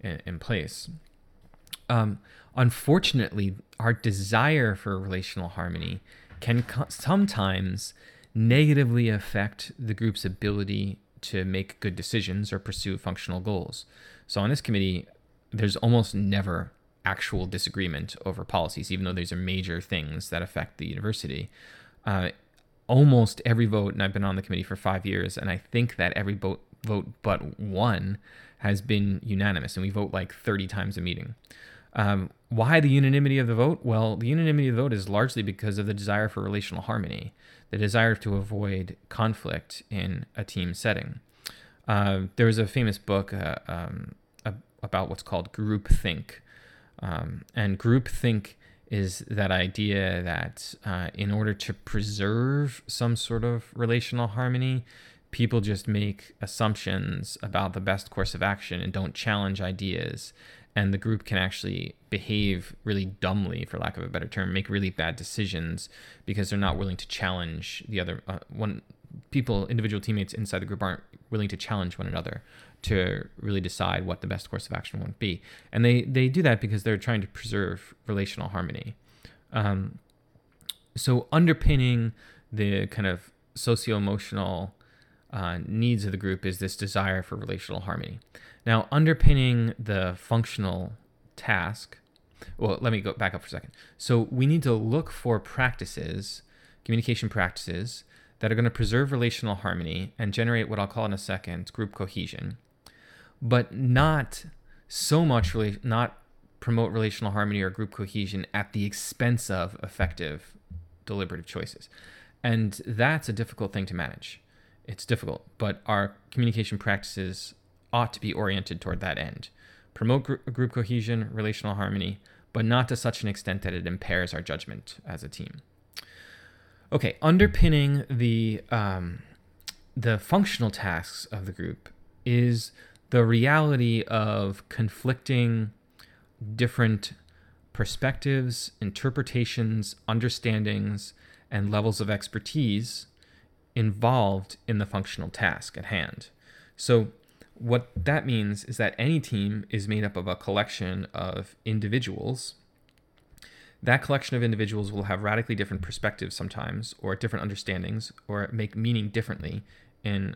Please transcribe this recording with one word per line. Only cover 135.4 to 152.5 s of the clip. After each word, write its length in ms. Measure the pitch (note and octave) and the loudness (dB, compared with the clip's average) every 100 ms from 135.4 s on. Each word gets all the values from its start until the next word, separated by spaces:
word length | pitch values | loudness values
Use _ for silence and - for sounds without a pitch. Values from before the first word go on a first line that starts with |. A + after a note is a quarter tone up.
| A#2 A2+ G#2+ - _ - - _ _ - G#2+ A2 | 2 2 -2 -8 _ -20 -20 _ _ -12 -6 0
different 580 | A#2+ - A2+ G#2 - - _ _ - _ _ | 2 4 4 4 -2 -14 _ _ -20 _ _
perspectives, 1000 | - G#2+ - C3+ - C#3+ C3+ B2+ A#2 - - | -4 -2 0 -2 0 0 2 0 -4 -8 -6
interpretations, 1120 | G2+ - C3+ B2 B2 B2 A#2 - A2 A2 G2+ - - | -6 -2 -2 -2 0 0 0 0 0 0 -4 -6 -2
understandings, 1080 | A2+ A#2+ - A#2 G#2+ G#2 G#2 G2+ G2+ - - - - - | 0 0 0 0 0 0 0 -2 -4 -8 -18 -20 -20 -6
and 220 | G#2 G2+ | -2 0
levels 300 | G#2 A2 G#2 | 2 2 0
of 80 | G#2 | 0
expertise 960 | G#2 - G#2+ - D#3 B2 G2+ A#2+ - - _ _ _ _ _ _ A#2 | -2 -4 -8 -2 0 2 2 -2 -10 -14 _ _ _ _ _ _ 0
involved 800 | G#2+ G2+ A2+ B2+ G2+ G2 G2 - - | 0 2 2 4 4 0 -4 -10 -4
in 100 | G#2 | -2
the 80 | G2+ | -2
functional 440 | G2 F#2+ - E2 | -4 -6 -8 -8
task 480 | - G2 - - - | -2 -2 -2 -8 -12
at 60 | - | -4
hand. 440 | G2+ - - - _ - - - - | -4 -4 -8 -18 _ -20 -20 -20 -4
So 320 | - A#2 G#2+ - _ _ - - | 4 4 4 -6 _ _ -20 -6
what 340 | A#2+ B2 B2 - | 0 0 0 -2
that 280 | E2+ D3+ C3 | 0 2 2
means 380 | A#2 G#2 G2+ - | 0 0 -2 -6
is 120 | A2+ | -2
that 160 | G#2+ - | -2 0
any 200 | B2+ D#3+ | 2 2
team 460 | - G#2+ G2+ G#2+ G2+ | 0 0 0 -2 -4
is 160 | A2 G2+ | -4 0
made 160 | G#2+ | 0
up 120 | G#2 F#2+ | -2 -2
of 120 | F#2+ | -4
a 80 | F2+ | -4
collection 720 | - G2+ A2 - F#2 F#2 - | 0 0 0 -4 -4 -4 -6
of 440 | - F#2 F#2+ G2+ - A2+ | -6 -6 -6 -10 -8 -4
individuals. 880 | A2 G#2 B2 G#2+ - - C3 - | -2 0 -2 -2 -6 -6 -6 -10